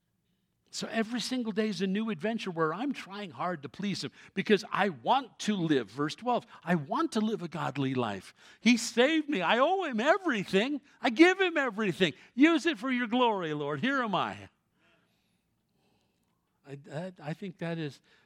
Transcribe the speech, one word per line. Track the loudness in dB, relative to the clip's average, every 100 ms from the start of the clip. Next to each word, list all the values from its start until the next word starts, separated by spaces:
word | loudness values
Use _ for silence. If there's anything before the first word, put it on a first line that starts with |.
| _ _ _ _ _ _ _
So | -12 -6
every | -4 -2 -4
single | -4 -4 -4
day | -2 -2
is | -2
a | -2
new | -2 -2
adventure | -4 -4 -4 -6
where | -2 -2
I'm | 0 -4
trying | -6 -10 -12 -10
hard | -6 -6 -6
to | -10
please | -6 -4 -4
him | -6 -12 -8
because | -4 4 4 4
I | 0 0
want | 0 2 2 0 -6
to | -4 0
live, | 2 2 0
verse | -4 -6
twelve, | -4 -2 -2 -4 -10
I | -2 -2
want | 0 -2 -2
to | 0
live | -2 -2
a | -6
godly | -6 -4 -2 -2 0
life. | -2 -4 -12 -20 -20 0
He | 2 2
saved | 2 2 4 2 0
me. | -2
I | 2 4
owe | 4 2 -2
him | 0
everything. | 2 2 2 -2 0 0 2 -4 -8 _
I | -2
give | 6 6 6
him | 2 2
everything. | -2 0 -2 2 0 0 -8 4
"Use | 4 6 0
it | -2
for | -2
your | -2 0
glory, | 2 4 2 -2
Lord. | -4 -4 -2
Here | -2 -2
am | 0
I." | -2 -2 -6 -14 _ _ _ _ _ _ _ _ _ _ _ _ _ _ _ _ _ _ _ _ _ -18
I, | -18 -12
I, | -10 -10 -10
I | -10
think | -8 -10 -8
that | -6 -6
is | -8 -10 _ _